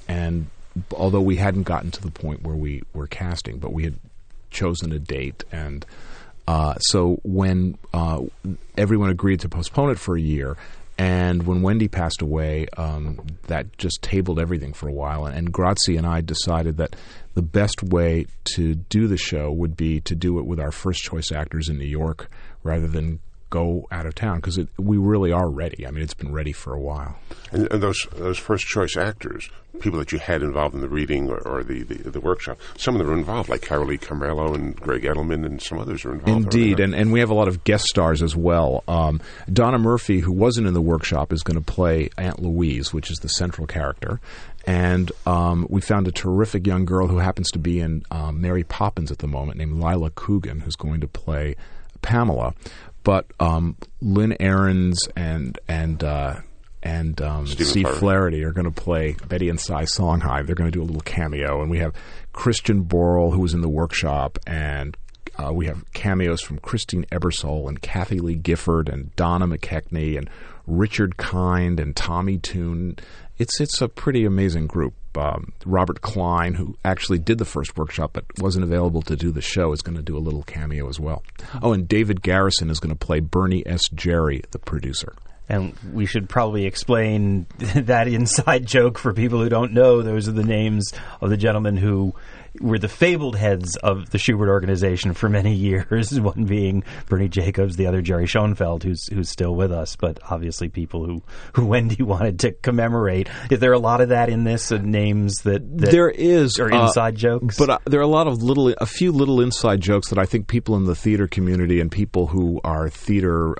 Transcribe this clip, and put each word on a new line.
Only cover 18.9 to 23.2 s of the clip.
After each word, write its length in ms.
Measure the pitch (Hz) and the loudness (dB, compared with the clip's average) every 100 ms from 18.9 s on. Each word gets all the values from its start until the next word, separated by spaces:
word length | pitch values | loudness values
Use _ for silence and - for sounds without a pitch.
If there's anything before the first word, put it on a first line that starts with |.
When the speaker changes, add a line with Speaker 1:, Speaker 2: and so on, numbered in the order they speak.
| 107 110 | 2 2
Speaker 1:
the 100 | 95 | 2
show 320 | - 80 73 | -2 -2 -2
would 280 | 78 85 80 | -2 -2 0
be 240 | 80 78 | 0 0
to 120 | - | -2
do 260 | 82 87 85 | -2 0 0
it 60 | 64 | -2
with 140 | 85 | -2
our 120 | 73 | -4
first 300 | - 95 90 | -4 -4 -4
choice 280 | - 82 78 | -4 -6 -4
actors 380 | 76 76 80 80 | -4 -4 -4 -2
in 80 | 73 | -4
New 80 | 71 | -4
York 440 | 73 80 80 - - - - | -2 -2 -4 -10 -12 -14 -8
rather 240 | 80 80 82 | -4 -2 0
than 340 | 80 80 80 | -2 -2 -4